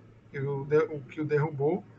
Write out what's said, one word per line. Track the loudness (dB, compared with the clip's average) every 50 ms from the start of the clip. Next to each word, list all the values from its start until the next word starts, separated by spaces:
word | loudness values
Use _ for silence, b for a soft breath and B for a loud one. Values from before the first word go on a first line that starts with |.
| -20 -20 -20 -20 -20 -12
que | -8 -6
o | -4 -4 -4 -4 0
de-, | 4 4 4 4
o | 2 -2 -8
que | -10 -10 -6 -4
o | -2
derrubou, | 0 2 2 2 0 0 0 0 0 0 0 -4 B B